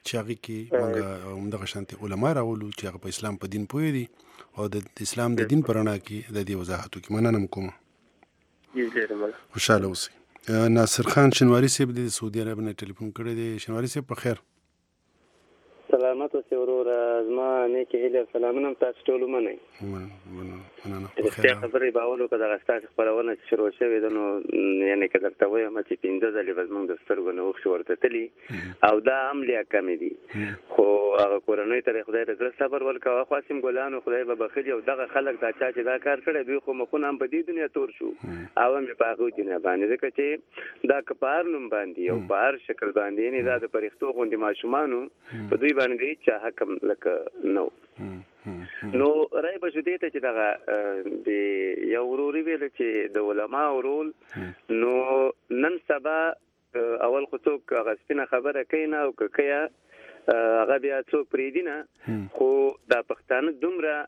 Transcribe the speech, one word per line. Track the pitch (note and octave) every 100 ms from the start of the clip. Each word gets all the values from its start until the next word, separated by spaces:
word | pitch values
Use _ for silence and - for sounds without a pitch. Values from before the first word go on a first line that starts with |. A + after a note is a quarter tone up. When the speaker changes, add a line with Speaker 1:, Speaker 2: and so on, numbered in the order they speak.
| -
Speaker 1:
چې | A#2
هغې | G#2+ A#2
کې | - A2 A2+
Speaker 2:
آه. | B2
Speaker 1:
موږ | A#2 A2+ G2 F#2+ F#2+ F#2+
همدغه | G2+ G#2 F#2+
شانتې | G2+ G2 -
علما | G#2 F#2+ C3 D#3
راولو | A#2 A2 G#2 G2+
چې | G2
هغه | F2+ F#2+
په | -
اسلام | G#2+ G2+
په | G2+ G#2
دین | G2+
پوهې | C#3 D#3 C3+
دي | A#2+ _ - - - -
او | G#2 G#2
د | G2+ - G#2
اسلام | A#2+ A#2
د | A#2
Speaker 2:
بالکل. | A2+
Speaker 1:
دین | D3+ C#3+
په | A2
رڼا | A2 G2+ -
کې | G#2 B2 G#2
د | G2
دې | G2
وضاحت | F2+ F2+ F2+ G2
وکړي. | - G#2+
مننه | A#2 A2
مو | G2 F#2+
کومه. | F#2 - _ _ _ _ _ _ _ _ _
Speaker 2:
جی، | B2+ A#2
ډېره | A#2 A2 G#2
مننه. | G#2 - - G#2+
Speaker 1:
خوشحاله | - G#2+ F#2+
اوسئ. | F2+ - - _ - - A2 A2+
ناصر | A#2 A2 - -
خان | - C#3 -
شینواري | B2+ A#2+ C3 -
صاحب | C3 A#2+
د | A#2+ -
سعودي | A2 G#2+
عرب | A2 G#2+ A2
نه | G2
ټلیفون | G2 F#2 A2 G2+
کړی | A#2 A#2
دی. | A#2 A2
شینواري | - A2+ B2
صاحب، | D3+ C3+
په | -
خیر. | B2+ A2+ _ _ _ _ _ _ _ _ _ _ _ _ _ - -
Speaker 3:
سلامت | B2 B2+ B2+ D3 C#3
اوسئ | - C3
وروره، | B2+ B2+ A#2+ A#2+ A#2+ A#2 A2+
زما | B2+ C3 C3 A#2+
نیکې | B2+ B2 A#2+
هیلې | B2 B2
او | A#2
سلامونه | B2 A#2+ B2+ C#3+
هم | B2+
تاسو | B2+ B2 -
ټول | C3 B2+
ومنئ. | C3 G#2+ - - - G2+
Speaker 1:
من-، | G2 F#2+ F#2+ F#2 F#2
من-، | F#2 F#2 F#2 -
مننه. | G#2 G2 G2
په | - G#2+
Speaker 3:
رښتیا | - B2+
Speaker 1:
خیر. | A#2+
Speaker 3:
خبرې | A#2 B2 B2+ A#2
به | A#2
اول | B2
وکړه، | A#2+ A2+
دغه | A2 G2+
ستاسې | - A#2 G#2+
خپرونه | - A2 A2+ A#2 G#2+
چې | -
شروع | A2+ G#2 -
شوې | A#2+ A2+
ده، | G#2+ G#2+
نو، | G#2 G2+ - - G2 F#2+ G2
یعنې | G2+ F#2+
که | F#2+
درته | G2 - G2+
ووایم | A2 A2 A2
چې | G2 F2+
پنځه | F#2 F#2+ A2+ G#2+
ځلې | F#2 F2+
به | F2+
زموږ | G2+ F#2
د | E2+
سترګو | - G2 F2+ F2+
نه | F#2
اوښکې | F#2+ G2
ورته | F2 E2+ F2+
تلي | B2+ A#2 A2+ _ -
Speaker 1:
مهم. | G2 F#2 F#2 G2+
Speaker 3:
او | G#2+ A2+
دا | C3 C3
هم | C#3+ B2+
لیا | A#2 G2+
کمې | G#2 F#2 E2
دي. | - - -
Speaker 1:
مهم. | G#2+ G#2 G#2 -
Speaker 3:
خو | - G#2 G#2 G2+ G2+
هغه | G2+ G2+ -
کورنۍ | G#2 G#2 B2 B2
ته | A2+ A2
خدای | A2+ A2+
ته | G2+
زړه | B2 -
صبر | C3+ C#3 C3
ورکوه، | B2+ C3+ B2 C3
خاص | D3 -
هم | C#3+ B2+
ګلانو | B2+ C3+ C3 B2+
خدای | A#2+ A#2+
به | A2+
بخلي | A2 C#3 C3+ A#2+
او | G#2+
دغه | C3+ B2+ -
خلک | C#3 A#2
دا | A#2
چا | - C3
چې | B2 A#2+
دا | B2+ C#3+
کار | C#3 E3+
کړی، | D3+ B2
دوی | C#3 C#3
خو | C3
مخونه | A#2+ D#3 C#3+
هم | C#3
په | C3
دې | D#3 D#3+
دنیا | E3 D3+ -
تور | C3+ -
شو | G#2+
Speaker 1:
مهم. | - - E2+ E2+ -
Speaker 3:
او | A#2+ C#3
هم | C3
یې | A#2
په | A2+
هغوی | G#2+ A#2+ A2
دنیا | G2+ F2+ F#2
باندې، | F#2 G#2
ځکه | B2+ C#3 -
چې | C#3+ D3+ _ - - - B2+
دا | C#3 -
که | C#3
په | C3+ D#3
هر | F3 D3+
نوم | A#2+
باندې | G#2+ G2 E2+ F2+
او | F#2
Speaker 1:
مهم. | F#2
Speaker 3:
په | G2 B2
هر | C3+ -
شکل | A2 G#2+ G2+
باندې، | G2+ G2+ A#2
یعنې | C3 A#2+
دا | B2 A2+
د | A2
پرښتو | G#2+ _ C#3 B2
غوندې | A#2 G#2+ G#2+
ماشومانو، | G2+ A#2+ C3+ D3+ B2
Speaker 1:
مهم. | C3+ _ - A#2+ G#2
Speaker 3:
په | G2+
دوی | C#3+ C3+
باندې | B2+ B2 C3
هیڅ | D#3 -
چا | G#2+
حق | A2+ -
هم | G2+ F#2+ G2
لکه | G2+ - E2+ - - G#2
نه | G2 -
و. | - - -
Speaker 1:
مهم. | G2+ F#2 F#2+ _ G#2
مهم. | F2 F2+ - G#2+ B2
Speaker 3:
نو | C#3+ D#3 D#3 -
رای | D#3+ F#3+
به | F3
شو | D3+
دې | D#3 F3+
ته | E3
چې | C#3+ B2
دغه، | A2+ G#2+ - -
آه، | G#2+ G2+ G2 F#2+ F#2+ -
د | G#2 G2+ G2 F#2+ F2+ F#2
یو | A2+ B2
ورور | C3 C#3+ D3+
یې | D#3+
ویل | D#3 C#3
چې | - A#2+ G#2+ G#2 G2+
د | G#2
علماو | G#2 G#2+ C#3 D3+ C3+ C3
رول، | D3 D#3 - _ -
Speaker 1:
مهم. | F#2 F2+ - A2+
Speaker 3:
نو | A#2+ B2+ C3 C3 C3 - _ B2
نن | D3+ F3 -
سبا، | D3 C#3 D#3 E3
آه، | - _ _ _ A#2+ A#2 A#2 A#2
اول | C3+ C#3
خو | C3 -
څوک | G#2+ - B2
هغه | A2 G#2+
سپینه | _ C#3+ C3
خبره | B2+ C#3 C#3+ B2
کوي | D#3+ D#3
نه | D3+ C#3+
او | -
که | G#2 -
کوي، | C#3+
آه، | C#3+ D#3 _ _ - - - - A#2 A2+ A2+
هغه | A2 C#3 C#3
بیا | C3+
څوک | B2+ D3+ C#3
پرېږدي | C3+ B2+ C#3 F3
نه. | D3 - _ -
Speaker 1:
مهم. | A2 F#2+ -
Speaker 3:
خو | C3 C#3 C3+ - -
دا | A#2+ -
پښتانه | - _ B2+ D3+ C#3 E3
دومره | F#3 D#3 D3